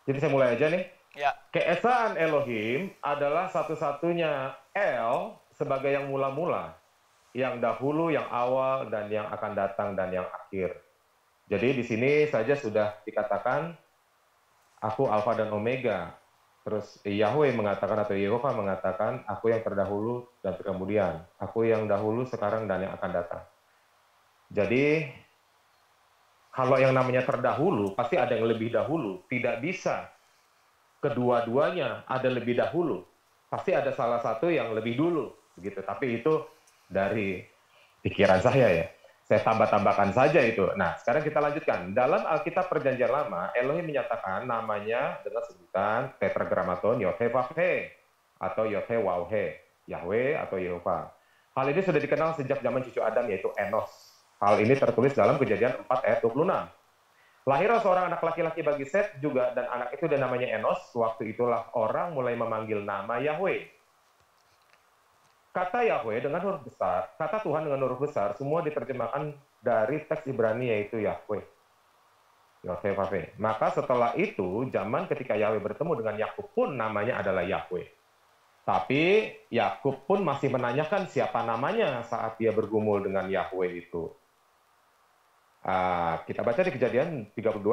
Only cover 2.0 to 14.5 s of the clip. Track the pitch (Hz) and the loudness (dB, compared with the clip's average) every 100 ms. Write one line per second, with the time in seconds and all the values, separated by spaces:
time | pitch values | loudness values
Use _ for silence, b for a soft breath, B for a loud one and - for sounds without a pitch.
2 | 220 170 160 143 120 110 110 135 190 - | 0 0 2 2 0 -2 -2 -2 -4 -6
3 | 139 147 143 160 185 165 151 151 151 - | -4 -2 0 0 -2 -4 -4 -2 -4 -2
4 | 170 170 156 139 135 - - 196 190 123 | -2 0 0 -2 -4 -10 -8 -2 0 0
5 | 113 151 214 - _ - 143 135 139 139 | 0 -2 -4 -12 _ -6 -2 0 0 0
6 | 139 135 139 139 170 104 85 - _ _ | 0 -2 -2 0 -2 -2 -4 -12 _ _
7 | _ _ _ 120 127 120 117 110 135 151 | _ _ _ -2 -2 0 0 0 0 0
8 | 165 131 - 120 123 131 131 135 117 110 | 2 0 0 0 2 2 0 -2 -2 -6
9 | 104 107 104 104 107 104 98 - 101 95 | -4 -4 -4 -6 -4 -2 -2 -2 -4 -2
10 | 92 90 92 - - 98 87 - - _ | -2 -2 -4 -8 -8 -4 -4 -4 -14 _
11 | _ _ _ _ _ 101 120 131 113 110 | _ _ _ _ _ 0 2 0 -2 0
12 | 131 147 147 113 113 139 110 104 104 - | 2 4 2 2 0 0 0 0 0 -4
13 | - 107 104 101 123 131 170 160 _ _ | -6 -4 -2 -2 0 -2 -4 -10 _ _
14 | _ _ _ _ _ | _ _ _ _ _